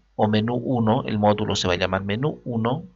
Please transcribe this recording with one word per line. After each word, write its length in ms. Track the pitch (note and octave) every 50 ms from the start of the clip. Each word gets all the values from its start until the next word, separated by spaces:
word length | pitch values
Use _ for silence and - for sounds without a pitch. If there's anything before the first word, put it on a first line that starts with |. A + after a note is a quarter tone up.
| _ _ _
o 120 | - A2+ G#2
menú 280 | G#2+ G#2+ G#2+ A#2 B2
uno, 480 | B2 A#2+ - C3 A#2+ A2+ A2 A2+ C3 -
el 140 | - G#2+ G#2
módulo 360 | G#2 G#2 G#2 G#2 G#2+ G2+ G2
se 120 | F#2+ - F#2
va 60 | F2+
a 40 | F2+
llamar 260 | F#2 F#2 F#2 F#2+ G2
menú 380 | G2+ G2+ A2+ C3+ D#3 - - -
uno, 400 | B2+ A#2+ A2+ A2 A#2 C3 E3 F#3 - -